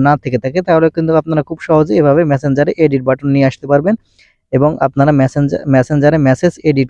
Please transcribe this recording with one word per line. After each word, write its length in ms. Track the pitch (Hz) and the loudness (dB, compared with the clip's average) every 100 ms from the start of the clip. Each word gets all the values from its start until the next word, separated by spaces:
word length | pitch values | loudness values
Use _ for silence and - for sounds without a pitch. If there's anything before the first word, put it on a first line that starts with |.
| 139 | 0
না 60 | 147 | 0
থেকে 140 | 139 123 | -2 -4
থাকে, 160 | 131 156 180 | -4 -4 0
তাহলে 200 | 165 160 160 | 2 0 0
কিন্তু 160 | 160 160 | -2 -2
আপনারা 200 | 160 156 143 | 0 -2 -4
খুব 80 | 160 - | -6 -2
সহজে 260 | 156 156 107 | 0 2 2
এভাবে 200 | 147 143 156 | 2 2 2
মেসেঞ্জারে 400 | 139 147 135 143 - | 0 0 -2 -2 0
এডিট 200 | 156 139 127 | 0 0 -2
বাটন 200 | 135 143 139 | -4 0 0
নিয়ে 100 | 135 | 0
আসতে 160 | - 135 | -2 -2
পারবেন 240 | 143 165 220 _ _ _ _ _ | 0 0 -4 _ _ _ _ _
এবং 160 | 131 147 160 139 | 0 0 0 -2
আপনারা 260 | 139 143 147 | 0 2 2
মেসেঞ্জার, 420 | 131 - 143 - - | 0 0 -2 -2 0
মেসেঞ্জারে 440 | 135 123 151 143 160 139 | 0 0 0 2 2 2
মেসেজ 260 | 131 180 - 160 | 0 -2 -2 -2
এডিট 200 | 139 131 | 0 -2